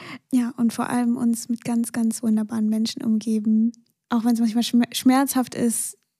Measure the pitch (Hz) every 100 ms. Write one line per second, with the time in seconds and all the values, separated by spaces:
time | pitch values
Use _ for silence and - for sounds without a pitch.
0 | - 254 _ 254 240 - 233 - - 247
1 | 240 240 233 226 - 233 - 233 233 240
2 | 226 - 226 214 214 226 214 220 226 -
3 | 226 220 226 220 214 220 226 - _ _
4 | _ 240 233 226 233 226 226 240 240 -
5 | 254 262 277 262 247 - 233 - - -
6 | _